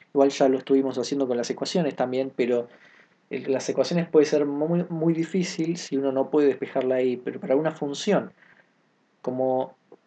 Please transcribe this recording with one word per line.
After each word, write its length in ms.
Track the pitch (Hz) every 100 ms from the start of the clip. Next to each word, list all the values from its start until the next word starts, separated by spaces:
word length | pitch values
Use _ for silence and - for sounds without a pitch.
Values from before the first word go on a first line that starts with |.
| _
igual 160 | 143 139
ya 180 | 139 139
lo 100 | 131
estuvimos 400 | - 135 135 127
haciendo 280 | 120 139 131
con 80 | 120
las 140 | 117
ecuaciones 460 | 120 - 185 156 -
también, 360 | 127 127 135 -
pero 320 | 123 123 120 - - - _ _ -
el, 200 | 139 123
las 160 | 131 -
ecuaciones 380 | 135 131 175 165
puede 200 | 160 151
ser 180 | 151 143
muy, 400 | 143 156 175 170
muy 240 | 165 165
difícil 640 | 165 165 196 180 - - 170
si 200 | - 135
uno 140 | 139
no 180 | 131 131
puede 180 | 156 143
despejar 360 | 131 123 135
la 180 | 127 131
y, 160 | 127 123
pero 220 | 127 127
para 160 | - 135
una 160 | 156
función, 640 | 156 147 139 - 175 - - _ _ _ _ _ _ _ _
como 500 | - 127 131 131 127 - _ -